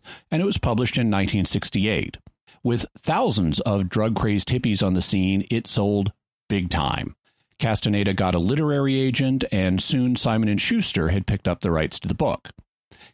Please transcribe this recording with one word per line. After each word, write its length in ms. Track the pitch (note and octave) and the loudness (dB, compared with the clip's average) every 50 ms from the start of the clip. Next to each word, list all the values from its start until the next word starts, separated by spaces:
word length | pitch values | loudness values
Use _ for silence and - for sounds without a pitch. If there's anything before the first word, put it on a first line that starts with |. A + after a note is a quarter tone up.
| - - - - - _ | -12 -16 -20 -20 -8 _
and 100 | - D#3+ | -2 0
it 40 | F#3 | 0
was 140 | G3+ G3+ - | 0 0 0
published 400 | - C3 A#2 A2 B2 A2+ - C3+ | 0 0 2 2 0 0 0 0
in 100 | A#2+ A2 | 0 2
nineteen 380 | G#2 G2 G2 G2 - G#2 F2+ | 2 2 2 2 0 0 0
sixty-eight. 720 | - - G2 - - - G2 G2 G#2+ G2+ C#2+ G1+ - - - _ - - _ _ - - _ | 0 -2 -4 -4 -2 -2 0 0 2 0 0 -2 -4 -8 -14 _ -20 -20 _ _ -20 -12 _
With 220 | - B2 A#2+ - - - - - | -2 -2 -2 -2 -2 -6 -12 -8
thousands 600 | - - D#3 G3 C4 G3 A2+ G2+ F2+ D#2+ - - | -4 -2 0 0 0 0 0 0 0 0 0 0
of 280 | - A2+ G2+ G2 F#2+ F2+ | 0 0 0 0 0 0
drug-crazed 600 | - A2 G#2+ A2+ A2 - - A2 G#2 G2+ - - | 0 0 0 0 0 0 0 0 0 0 0 0
hippies 380 | B2+ B2+ - A#2 G#2 F#2 - | -2 0 0 0 0 2 2
on 60 | F#2+ | 2
the 100 | F#2+ F2+ | 2 0
scene, 440 | F2+ - - F#2+ F#2 F#2+ F#2+ G2 G2+ - | 0 0 0 0 2 2 2 0 0 -2
it 160 | A#2+ A2+ - | -2 -4 -4
sold 460 | - - A2+ G2+ G2+ G#2 G2+ G2 G#2 - _ _ _ _ _ _ - | -4 -2 -2 0 2 2 0 0 -2 -4 _ _ _ _ _ _ -2
big 180 | G#2 G2+ F2+ F2 | -2 -2 0 0
time. 480 | - - C#2+ - - - - - - _ _ _ _ _ _ _ _ - | 0 0 0 0 -2 -2 -4 -8 -12 _ _ _ _ _ _ _ _ -2
Castaneda 540 | - A2+ G#2+ - - A2 G#2 G2+ G2+ G2 | 0 0 0 0 0 0 0 2 2 0
got 220 | F#2+ F#2 G2+ F#2 F2 | 0 0 0 2 2
a 40 | F2 | 2
literary 600 | E2+ G2 C3 D3+ D#3+ D3+ C#3+ C#3+ C#3 C3+ C3+ C3+ | 2 0 0 0 0 0 0 0 0 0 0 0
agent, 440 | C3+ C3 B2 - C3+ C3 C3 C3+ - - | 0 0 0 0 0 0 0 0 -2 -2
and 320 | - G2 F#2+ F#2 F#2 F#2+ | 0 0 2 2 2 0
soon 340 | - - - C3 B2 B2 B2 | 0 0 0 0 2 2 0
Simon 340 | - - B2 A2 A2 A2 G#2 | 0 0 0 2 2 2 2
and 100 | G#2 G2 | 0 0
Schuster 480 | - - A#3 A3+ - - - F#2+ D#2+ D#2 | 0 0 0 0 0 -2 0 0 0 2
had 180 | F#2 G2 F#2 | 2 0 0
picked 220 | - G2+ G2 - F#2 | -2 -2 -2 0 -2
up 140 | F2 - | -2 0
the 80 | - F#2+ | 0 0
rights 280 | E2 D#2+ D#2 - - - | 2 2 0 0 -2 -4
to 80 | - F2 | -6 -4
the 60 | F2 | -2
book. 360 | - D#3 B2 - - - - - - - _ _ _ _ _ - - - - | 0 0 0 -2 -4 -8 -14 -20 -20 -20 _ _ _ _ _ -20 -20 -20 -20